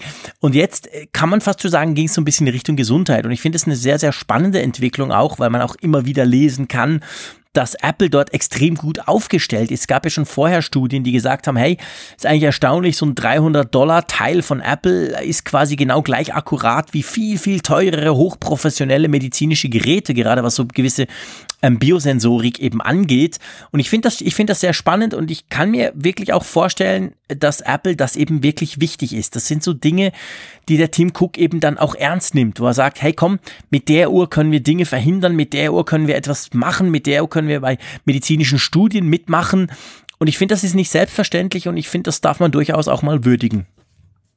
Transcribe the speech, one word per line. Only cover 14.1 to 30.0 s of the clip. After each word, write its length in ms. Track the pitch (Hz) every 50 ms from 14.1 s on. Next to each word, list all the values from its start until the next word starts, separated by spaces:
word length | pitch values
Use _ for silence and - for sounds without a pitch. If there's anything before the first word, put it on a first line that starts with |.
| - - 101 123 156 180 -
von 180 | - 143 127
Apple 640 | - - 147 - - 185 180 180 160 135 - - -
ist 220 | - 160 - -
quasi 280 | - - 139 147 143 147
genau 280 | 139 143 131 127 151 143
gleich 320 | - 127 113 160 - -
akkurat 580 | 147 - - 156 135 - 113 120 147 156 - -
wie 100 | - -
viel, 360 | - - 233 214 214 208 175
viel 220 | - 202 196 175
teurere, 540 | - - 156 151 190 190 165 151 147 156 147
hochprofessionelle 920 | 127 160 185 - - - - 151 135 - 156 - - 143 135 131 143 160 151
medizinische 600 | 147 139 131 127 - - 147 156 156 147 - 135
Geräte, 420 | 113 110 107 123 165 208 - - 131
gerade 300 | 120 113 110 120 127 117
was 120 | 120 -
so 120 | - 127
gewisse, 400 | 120 - - 127 131 - - 131 - - - - - - - - - - - -
ähm, 160 | 131 123 110
Biosensorik 840 | - 143 180 175 143 143 135 123 107 120 120 117 113 123 120 -
eben 220 | 139 123 113 - -
angeht. 560 | 110 143 185 202 151 127 123 151 170 - - - - - - - -
Und 100 | - 147
ich 80 | 127 -
finde 200 | - 220 - 233
das, 120 | - -
ich 140 | - - -
finde 160 | - 214 214
das 100 | 190 -
sehr 140 | - 180 156
spannend 400 | - - 165 170 202 226 220 208
und 160 | - 160 160
ich 180 | 160 - - -
kann 220 | - 135 160 208
mir 220 | 226 247 240 - -
wirklich 400 | 151 139 175 185 - 196 - 180
auch 100 | 175 -
vorstellen, 720 | - - 240 - 185 - - 190 190 190 190 190 - - _ _ -
dass 340 | 143 139 - 143 147 - -
Apple 340 | - 131 147 - 190 170
das 200 | 151 139 127 -
eben 260 | 147 147 143 160 147 127
wirklich 380 | 147 151 - 160 - - 143 165
wichtig 320 | 156 - - 139 117 110
ist. 200 | 110 110 - -
Das 140 | 123 - -
sind 140 | 151 151 -
so 100 | 180 165
Dinge, 400 | 127 - 151 170 185